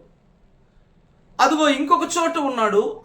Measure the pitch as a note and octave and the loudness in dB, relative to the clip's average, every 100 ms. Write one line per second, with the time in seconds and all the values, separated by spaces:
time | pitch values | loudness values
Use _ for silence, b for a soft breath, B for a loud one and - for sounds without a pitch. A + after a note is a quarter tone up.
0 | _ _ _ _ _ _ _ _ _ _ | _ _ _ _ _ _ _ _ _ _
1 | _ _ _ - C4+ D4+ D4+ C4 D4 F4 | _ _ _ 0 0 4 2 0 0 0
2 | E4 F4 E4 E4 C#4 B3 G#3+ G3+ B3 - | 0 -2 -2 -2 -4 -2 0 0 0 -6